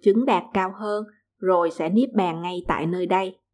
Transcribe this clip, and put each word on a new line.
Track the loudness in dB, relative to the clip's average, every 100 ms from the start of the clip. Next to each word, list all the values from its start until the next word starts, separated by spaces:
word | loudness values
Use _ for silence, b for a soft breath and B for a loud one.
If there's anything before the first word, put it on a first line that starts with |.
chứng | 2 4 4
đạt | 0 0
cao | -2 -2 -4
hơn, | -6 -6 -8 b _ _
rồi | 2 2 2
sẽ | -2 0
niết | 2 2 0
bàn | 0 -2
ngay | -6 -6 -4
tại | -2 -2
nơi | -2 0
đây, | 0 -2 -8 _